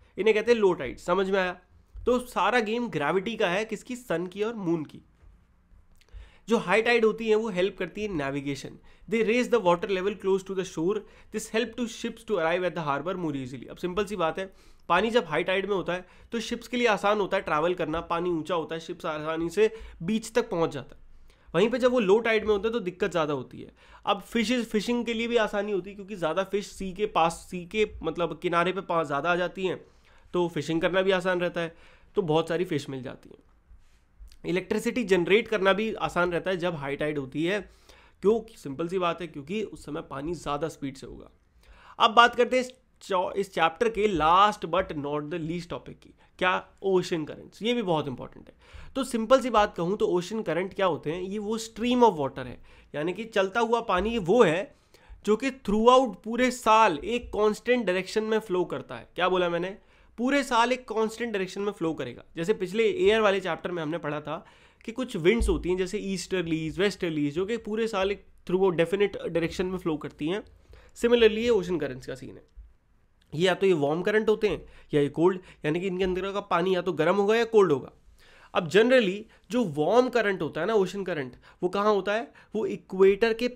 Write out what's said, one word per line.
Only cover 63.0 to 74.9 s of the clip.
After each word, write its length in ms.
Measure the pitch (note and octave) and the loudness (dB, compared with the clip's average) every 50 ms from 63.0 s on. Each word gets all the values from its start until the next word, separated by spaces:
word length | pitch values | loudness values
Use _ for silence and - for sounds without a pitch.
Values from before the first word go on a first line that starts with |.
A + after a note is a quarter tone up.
| F3+ G3 A3 A3+ | 4 4 4 4
वाले 200 | G#3+ G3 G3 G3 | 4 2 2 0
चैप्टर 300 | F#3 F3 D#3+ - - F3+ | -2 -4 -4 -4 -6 -6
में 120 | F3 E3+ | -6 -4
हमने 160 | D#3 D3 E3+ E3 | -4 -4 -4 -4
पढ़ा 220 | D3+ D3 D3+ D3+ | -4 -6 -6 -6
था 240 | D3 D3 D#3 F#3 - - - - - _ _ _ - | -6 -8 -10 -10 -12 -16 -20 -20 -20 _ _ _ -14
कि 80 | A3+ | -10
कुछ 240 | - C4 B3 B3 - | -8 -8 -6 -6 -4
विंड्स 320 | E3+ D3+ F#3 A#3 A#3 - G3+ | 0 2 4 4 4 4 2
होती 200 | E3+ D3 - F3 | 0 0 0 -2
हैं 80 | F#3 | -2
जैसे 220 | F#3 F#3 F3 G#3 G3 | -2 -2 -4 -4 -6
ईस्टर्लीज, 800 | F#3+ G3 F#3+ F3 - - F#3+ F#3 E3+ E3 D#3 D#3+ D#3+ D#3 C#3+ D#3+ | -4 -4 -6 -6 -6 -4 -4 -4 -2 -2 -2 -4 -4 -4 -2 0
वेस्टर्लीज, 540 | G3+ G3+ - - F#3 E3+ D#3 D3 D3 C#3+ C#3 | 0 0 0 -2 -4 -4 -2 -2 -2 -2 -2
जो 120 | F3 G3 | -2 -2
कि 100 | G3+ A#3 A3+ | -2 -4 -6
पूरे 280 | - G#3+ G#3+ A3+ A3+ A3 | -6 -4 -2 -2 -2 -2
साल 220 | A3 F#3+ F#3+ G3+ | 0 0 0 0
एक 140 | G3+ - - - - _ - | -2 -6 -10 -20 -20 _ -6
throughout 320 | - F3+ F#3+ G3 F#3+ E3 D#3+ | -2 0 2 2 4 4 2
definite 380 | E3 E3 G3 G3 G#3 G3 G3 E3 - E3+ | 2 2 2 0 0 0 -2 -4 -6 -4
direction 360 | E3 E3 E3 D#3 - - F3+ | -2 -2 -2 -2 -2 -4 -4
में 140 | F#3 F#3 F3+ | -4 -4 -4
फ्लो 180 | - E3 D#3 | -4 -4 -4
करती 320 | D3 - C3+ - - D3 E3 | -4 -6 -10 -10 -6 -4 -4
हैं। 140 | F#3+ G#3+ - - - - _ - - - - - - | -4 -4 -6 -12 -20 -20 _ -20 -20 -20 -20 -20 -4
Similarly 420 | - A#3 A#3 A#3+ A#3+ A3+ G#3+ G#3+ A3 | 0 2 4 6 8 6 6 6 4
ये 100 | A#3+ A#3+ | 2 2
ओशन 280 | A3+ F#3+ E3+ F3 F3+ D3 | 2 2 2 0 -2 -2
करेंट्स 280 | D3 B2+ B2+ C3 - | -4 -4 -8 -10 -12
का 80 | C#3 C3+ | -12 -12
सीन 220 | - - G#2 F#2+ | -12 -14 -16 -16
है, 60 | - - _ _ - - - _ _ _ _ _ _ _ _ _ _ _ _ | -18 -20 _ _ -20 -20 -20 _ _ _ _ _ _ _ _ _ _ _ _
ये 140 | D3 D3+ F3+ | -2 0 2
या 80 | F#3 F3 | 2 2
तो 120 | F#3 G3 | 2 4
ये 60 | F#3+ F3 | 2 4
वार्म 280 | D3 C#3+ C#3+ D#3 F3 | 4 2 0 0 0
करंट 260 | F3 G#3 G#3 G#3+ G#3+ A3 | 0 0 0 2 2 2
होते 200 | G#3+ G#3+ G#3+ G3 | 2 2 2 -2
हैं 140 | D3+ - - - - - - - | -2 -4 -8 -14 -20 -20 -6 -2